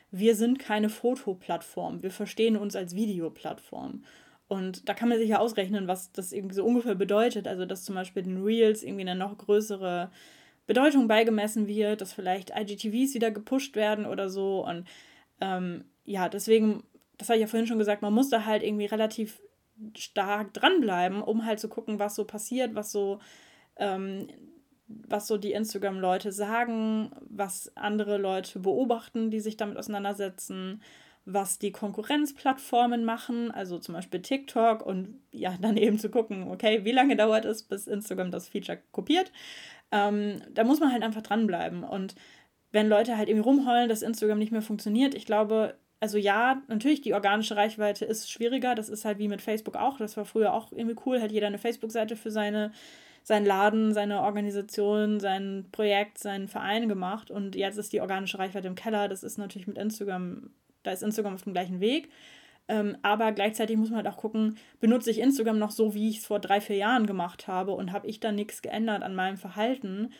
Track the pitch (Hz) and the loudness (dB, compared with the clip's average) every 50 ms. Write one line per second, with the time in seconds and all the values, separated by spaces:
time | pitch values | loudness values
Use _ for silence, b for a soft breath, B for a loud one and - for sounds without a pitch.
0 | B B 196 180 214 226 226 202 226 240 262 262 - - 214 214 214 214 214 - | B B -2 4 6 6 6 6 6 2 2 2 0 -2 0 2 2 0 0 0
1 | - 233 262 269 - 214 185 185 - - 170 170 - - - 180 175 175 175 170 | 0 0 0 0 -4 -8 -8 -6 -6 -6 -6 -6 -6 -8 -8 -6 -6 -6 -6 -6
2 | 180 190 - - 208 202 - - 220 226 220 208 208 202 - 190 185 170 175 202 | -8 -8 -6 -6 -8 -6 0 2 4 4 4 2 0 -4 -6 -6 -6 -6 -2 -2
3 | 226 208 190 175 165 156 156 - - 156 - - - - - - - - - - | -2 -2 -2 -2 -4 -6 -6 -8 -8 -8 -8 -10 -12 -14 -12 -12 -10 -10 -12 -12
4 | B B B B B B B B B - 202 190 185 185 185 - - - 202 - | B B B B B B B B B -6 -6 -4 -4 -6 -8 -8 -6 -6 -4 0
5 | 233 240 240 226 226 214 214 196 220 240 220 208 190 190 214 202 190 175 185 185 | 2 2 4 4 4 4 4 4 2 2 0 -2 -2 0 0 -2 0 -2 -2 -4
6 | - - - 196 180 - - 208 190 190 190 196 190 233 240 240 233 247 196 185 | -4 -12 -10 -10 -8 -6 -6 -6 -6 -6 -2 0 2 4 4 4 2 2 0 0
7 | 196 185 202 208 233 247 233 208 196 - 190 180 185 180 190 185 - - 190 185 | 2 2 4 4 4 2 2 -2 -6 -6 -4 -4 -6 -6 -8 -10 -8 -6 -6 -6
8 | 185 185 - 196 180 185 185 185 190 214 226 233 220 214 214 214 - - 202 196 | -6 -6 -6 -6 -4 -4 -4 -2 0 2 4 6 6 6 4 2 -2 -8 -8 -6
9 | 185 185 180 185 190 202 208 - - - 208 208 208 214 202 190 190 180 175 175 | -4 -4 -4 -4 -4 -6 -8 -6 2 4 4 4 4 0 -6 -4 -4 -2 -2 -2
10 | 175 180 B B B B B B B B B B B - 220 254 277 311 285 269 | -4 -6 B B B B B B B B B B B 2 4 6 6 6 6 6
11 | 233 220 220 220 226 226 220 208 208 214 214 226 208 196 208 220 208 208 214 208 | 6 6 6 6 6 4 2 0 0 0 0 0 -2 0 0 0 2 0 0 -2
12 | 196 185 - - 185 185 185 196 185 - - 214 214 202 208 208 - 214 208 247 | -6 -10 -8 -6 -2 -2 -2 -2 -4 -6 -6 -6 -6 -6 -6 -6 -4 -2 0 2
13 | 269 277 269 226 226 226 208 208 214 - 262 269 269 - - 214 214 214 214 208 | 2 2 2 2 0 0 0 -2 -4 0 0 0 0 -2 -2 0 2 2 2 0
14 | 208 - 190 196 196 190 190 196 196 196 196 185 - - 175 170 180 B B B | -2 -4 -2 -4 -4 -4 -2 -2 -2 0 0 0 -2 -4 -6 -6 -8 B B B
15 | B B B B B B _ - 190 190 185 185 180 175 175 - - _ _ _ | B B B B B B _ -6 -4 -2 -2 -2 -2 -4 -6 -8 -12 _ _ _
16 | - - 202 185 185 170 196 202 - 220 220 220 214 214 208 - - _ _ _ | -10 -6 -4 -2 -2 -2 -2 -2 2 4 6 6 6 4 2 0 -4 _ _ _
17 | _ _ _ - - - 233 220 220 214 233 226 233 226 233 220 208 208 208 208 | _ _ _ -8 -2 2 2 2 2 2 2 0 0 2 2 0 2 2 0 0
18 | 214 208 214 240 269 277 233 226 214 220 214 208 - 214 214 208 208 208 220 214 | 2 2 4 4 4 4 4 0 2 2 0 2 2 0 -2 -2 -2 -2 0 0
19 | 220 214 214 226 214 214 - - - - _ _ _ _ _ 220 220 220 - - | 0 0 0 -2 -6 -6 -6 -16 -20 -20 _ _ _ _ _ -18 -18 -16 -14 -14
20 | - - - 208 190 202 208 214 214 190 - - - 320 381 339 240 208 180 175 | -12 -6 -2 -2 0 0 0 -2 -2 -4 -2 2 4 4 6 6 4 2 2 2
21 | 180 175 190 208 - - 220 226 220 226 214 214 - - - 233 - 220 214 202 | 2 2 0 -2 -2 0 -2 0 0 -2 -4 -4 -4 -8 -10 -8 -6 -6 -4 -2
22 | 208 208 - - 202 - - 208 - - 247 262 247 226 214 214 208 - - 202 | -2 -4 -2 -4 -6 -6 -8 -10 -8 -4 -2 -2 -2 -2 -2 -6 -6 -4 -2 -2
23 | 202 196 196 208 B B B B B B B B B B B - 202 202 190 190 | -2 -2 -2 -6 B B B B B B B B B B B -4 -2 -2 -2 -2
24 | 190 196 190 190 - - - - - - - _ _ _ _ _ _ - 220 - | -4 -6 -6 -8 -10 -12 -14 -20 -20 -20 -20 _ _ _ _ _ _ -20 -20 -16
25 | - - 208 208 208 - 220 202 202 208 - 208 220 214 - 196 208 196 190 190 | -8 -4 -4 -4 -2 -2 -2 -2 -2 -2 -2 -2 -2 -4 -4 -4 -4 -4 -2 0
26 | 185 185 185 202 - 208 196 202 208 208 226 233 240 233 226 220 220 220 220 214 | 2 2 2 2 0 -4 -4 -4 -4 -2 0 0 0 0 0 0 0 0 0 0
27 | 214 - - - - - 214 196 202 190 - - - - - - - 208 214 214 | -2 -4 -8 -16 -18 -12 -6 -4 -4 -4 -4 -10 -12 -14 -10 -6 -4 -2 0 0
28 | 208 202 208 202 196 190 190 190 185 - - 190 185 196 - 254 262 233 233 226 | 0 0 0 0 0 0 -2 -2 -4 -6 -8 -4 0 2 2 2 2 2 0 -2
29 | - - - 226 226 220 220 214 208 220 214 - 214 208 - - 214 220 208 202 | -4 -6 -4 -2 -2 -2 -2 -2 -4 -4 -4 -4 -6 -6 -6 -8 -8 -6 -6 -4
30 | 196 202 202 202 196 190 185 - - - 190 190 185 185 196 214 B B B B | -4 -4 -4 -4 -6 -6 -6 -10 -12 -10 -8 -8 -8 -8 -8 -10 B B B B
31 | B B B B B 190 185 202 196 190 - - 208 202 196 - 220 202 208 220 | B B B B B -4 -2 -2 -2 -2 -4 -4 -4 -6 -6 -6 -8 -8 -6 -6
32 | 214 - 294 294 302 285 - - - 269 269 269 - - 254 240 240 240 240 233 | -4 0 0 0 0 0 -2 -2 0 0 0 0 -2 2 4 4 4 4 4 2
33 | 226 226 226 233 - - 233 233 233 226 - 202 196 180 175 165 - - 165 175 | 0 0 -2 -4 -4 -6 -4 -4 -4 -4 -6 -6 -8 -6 -8 -8 -8 -8 -10 -10
34 | 185 - - 175 180 - 269 277 277 - - 233 226 233 220 220 - - 190 185 | -8 -6 -8 -6 -4 -2 -4 -4 -4 -2 0 4 4 4 4 2 -2 -4 -4 -4
35 | 190 214 240 - _ _ - - - 185 180 185 185 220 202 220 208 240 208 214 | -4 -8 -12 -18 _ _ -10 -6 -6 -6 -4 -2 0 2 4 6 6 4 4 2
36 | 220 214 - 240 226 220 202 190 180 175 180 185 233 214 220 214 190 220 262 262 | 0 0 0 0 0 0 -4 -8 -8 -8 -4 0 2 4 4 4 2 2 4 6
37 | 262 277 226 214 214 220 214 220 214 214 214 214 - - 202 196 - - 208 202 | 6 6 6 6 6 6 6 4 2 0 -4 -4 -4 -8 -8 -6 -4 -4 -6 -6
38 | 214 - 185 185 185 180 175 175 180 - - 202 180 - 175 - _ _ - 220 | -4 -6 -4 -4 -4 -4 -4 -8 -8 -6 -8 -6 -6 -6 -8 -10 _ _ -8 -6
39 | 190 - 302 370 381 - B B B B B B B B B B B - 220 202 | 0 2 2 2 2 0 B B B B B B B B B B B -2 0 2
40 | 202 208 208 208 208 208 196 - - - - 220 226 247 294 302 320 269 247 226 | 2 2 2 0 0 -2 -4 -6 -10 -6 0 2 4 4 6 6 4 4 2 2
41 | 226 226 214 214 214 - 208 226 220 208 175 170 170 - 175 175 - - - 190 | 0 -2 -4 -4 -2 0 2 2 2 2 0 0 -2 -4 -6 -6 -8 -6 -6 -6
42 | 190 196 - B B B B B B B B _ _ _ - 208 214 214 214 202 | -6 -6 -10 B B B B B B B B _ _ _ 2 4 6 6 6 6
43 | 233 247 226 214 214 - 220 214 214 254 277 277 240 247 240 240 240 233 220 220 | 6 4 2 0 2 2 2 4 6 6 6 6 6 4 4 4 4 4 2 0
44 | - 220 226 - 214 214 214 208 214 220 226 214 214 - 208 202 - 214 208 233 | -2 -4 -2 0 2 2 2 2 0 0 -2 -2 -2 -4 -4 -4 -2 0 2 4
45 | 277 277 277 - - - 208 214 214 208 220 220 214 - - _ _ _ _ - | 4 2 2 -2 -2 0 2 2 4 4 4 2 2 0 -2 _ _ _ _ -4
46 | 220 208 208 208 202 202 196 220 240 262 269 269 - - - 214 233 294 302 285 | -4 0 0 2 4 4 4 4 4 4 2 2 -2 -4 -4 0 2 2 2 2
47 | - 220 175 202 196 196 208 220 220 - 220 202 208 220 214 214 208 208 208 - | 2 0 0 2 4 4 2 2 0 0 2 2 2 2 2 0 0 0 0 0
48 | 220 - 220 220 - - - - 226 233 269 262 247 247 240 226 214 214 214 214 | -2 -4 -4 -4 -6 -10 -6 -2 -2 0 0 0 0 0 0 -2 -4 -8 -8 -6
49 | - 214 208 202 208 208 202 202 - 226 220 220 220 208 - - 214 262 277 233 | -4 -4 -2 -2 -2 -2 -2 -4 -4 -4 -4 -4 -4 -4 -4 0 0 0 0 -2
50 | 214 208 - 220 208 - - 226 214 196 - 220 220 - - - 233 226 226 233 | -6 -8 -6 -8 -8 -2 2 2 4 4 2 0 -2 -6 -8 -6 -4 -4 -4 -2
51 | - 262 254 247 220 214 214 214 208 202 196 202 - 233 233 - 226 220 226 226 | -2 0 0 0 0 0 0 0 0 -2 -2 -2 -2 -4 -4 -4 -6 -4 -2 -2
52 | 220 220 233 220 - 220 214 214 208 208 208 214 208 214 214 B B B B B | -2 -2 -4 -8 -6 -4 -2 0 0 0 0 0 -2 -2 -6 B B B B B
53 | B B B B B - 214 208 202 202 190 190 202 214 220 220 220 214 208 208 | B B B B B 2 4 4 6 4 6 6 6 6 6 4 4 4 4 2
54 | 208 208 202 190 - 208 202 208 208 208 196 202 196 - - 208 202 208 208 214 | 2 0 0 0 0 0 0 0 -2 -2 -4 -4 -6 -4 -2 0 2 2 4 4
55 | 214 208 214 208 190 196 190 196 196 196 196 196 190 - - - 214 208 202 202 | 2 2 2 0 0 0 -2 -2 -2 -6 -6 -8 -10 -8 -4 0 2 2 4 2
56 | 208 208 - - - 202 196 196 196 208 - - 196 196 208 226 240 214 202 185 | 2 -2 -6 -10 -8 -6 -6 -6 -6 -6 -8 -6 -2 -2 0 0 0 0 -2 -2
57 | 180 185 208 214 - - 180 202 196 196 190 190 196 190 208 208 202 - - 202 | -2 -4 -6 -6 -8 -10 -8 -8 -6 -6 -4 -4 -4 -4 -4 -6 -6 -2 -2 -2
58 | - 190 190 190 190 185 - 190 190 190 190 196 185 185 185 - - 220 220 208 | -2 -2 -2 -4 -4 -4 -4 -4 -4 -4 -4 -6 -6 -6 -8 -6 -4 -2 0 0
59 | 202 196 196 190 190 - - 208 202 185 - 202 180 208 - - 202 214 214 - | 0 -2 -4 -6 -10 -10 -8 -8 -10 -8 -10 -10 -10 -8 -6 -4 -4 -4 -4 -4
60 | 202 202 185 180 180 175 - - - - _ _ _ _ _ _ - 196 185 185 | -6 -4 -4 -4 -6 -6 -8 -10 -14 -18 _ _ _ _ _ _ -6 -6 -4 -4
61 | - 214 214 220 208 202 185 185 - 208 180 175 185 175 185 180 196 226 277 330 | -2 -4 -2 -2 -2 -4 -4 -8 -8 -4 -4 -2 -2 -2 -2 0 0 2 2 0
62 | 320 B B B B B B B B B B B B - 220 214 208 208 - - | -2 B B B B B B B B B B B B -4 -2 0 0 -2 -2 0
63 | - 202 214 214 226 220 208 208 202 220 214 - 220 214 226 220 220 220 233 214 | 0 2 2 2 2 0 2 2 0 0 0 0 -2 0 2 2 0 0 0 -2
64 | - 202 196 - - 214 220 220 220 220 214 B B B B B 233 220 247 240 | -4 -4 -6 -6 -6 -4 0 0 0 0 0 B B B B B 4 6 6 6
65 | 226 233 214 220 240 269 269 277 226 226 220 214 214 208 - - 220 214 202 208 | 4 0 0 2 4 4 4 4 4 2 2 2 0 0 2 2 2 2 2 0
66 | 214 220 214 - - - 208 208 196 - 196 208 - - 202 196 202 220 262 247 | 0 -2 -2 -2 -4 -2 -2 -2 2 2 2 2 2 0 -2 0 2 2 4 4
67 | 214 202 190 180 170 180 - - - - 185 185 185 196 180 - 196 175 190 202 | 2 2 0 -2 -4 -6 -8 -10 -8 -4 -4 -2 -2 -2 -2 -4 -4 -4 -6 -6
68 | - 220 214 - - 220 208 202 208 208 - - - - - 214 226 226 208 196 | -6 -8 -8 -4 -4 -2 -2 -2 -4 -6 -8 -10 -8 -6 -2 -2 0 0 0 -2
69 | - 190 190 185 185 190 202 190 - 190 180 208 220 240 262 269 - 190 190 202 | -2 -4 -2 -2 -2 -2 -2 -6 -10 -8 -4 0 0 0 0 -2 -4 -6 -6 -6
70 | 220 269 B B | -6 -8 B B